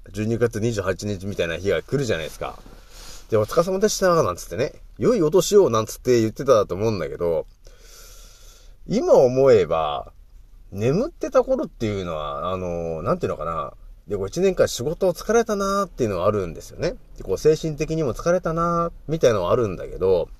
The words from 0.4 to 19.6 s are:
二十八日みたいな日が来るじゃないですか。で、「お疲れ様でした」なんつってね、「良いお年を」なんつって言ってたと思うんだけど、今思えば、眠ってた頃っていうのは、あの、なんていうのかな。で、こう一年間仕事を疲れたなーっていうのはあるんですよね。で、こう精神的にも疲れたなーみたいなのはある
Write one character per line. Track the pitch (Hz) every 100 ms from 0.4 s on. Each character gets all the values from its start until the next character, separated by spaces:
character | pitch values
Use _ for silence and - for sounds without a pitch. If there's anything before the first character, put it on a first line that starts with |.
| 120 107
二 | 113
十 | 110
八 | 92 90
日 | 104 98 95
み | 95
た |
い | 85
な | 80
日 | 98
が | 85
来 | - 139
る | 123
じ |
ゃ | 85
な |
い | 73
で |
す | -
か。 | 67 - - - - - - - -
で、 | 110
「お |
疲 | 107 -
れ |
様 | 175 190
で | 208
し | -
た」 | 190 170
な | 107
ん | 87
つ | -
っ |
て | 85
ね、 | 143 - - -
「良 | 135
い | 240
お | 151
年 | 185 - 202
を」 | 160
な | 113
ん |
つ | 107 -
っ |
て | - 120
言 | 110
っ |
て | - 139
た | 113
と | 92
思 | 90 113
う |
ん | 101
だ | 76
け | 71
ど、 | 85 80 - - - - - - - - - - - - - - -
今 | 202 349
思 | 226 127 127 135
え | 110 80
ば、 | 80 76 69 - - - - - - -
眠 | 95 113 165 302
っ |
て | - 311
た | 262
頃 | 247 262
っ | 240
て | - 107
い | 101
う |
の | 87
は、 | 78 73 71 85
あ | 95
の、 | 90 85 82 80
な | 95
ん | 175
て |
い | 113
う |
の | 71
か | 78
な。 | 80 71 - - - -
で、 | 98
こ |
う | 98
一 | 165
年 | 190
間 | 180 113
仕 | -
事 | 156 170 185
を |
疲 | 170 -
れ | 226 226
た | 202
な | 196 196
ー | 196
っ |
て | -
い | 117
う |
の | 92
は | 92
あ |
る | 104 87
ん |
で | 78
す | -
よ | -
ね。 | 151 - - -
で、 |
こ | -
う | 113
精 | 156 156
神 | 160 147
的 | 156 160
に |
も | 147
疲 | 104 170
れ | 180
た | 180
な | 165 170 170 170
ー | - -
み | 160
た | 131
い |
な | 107
の | 87
は |
あ |
る | 123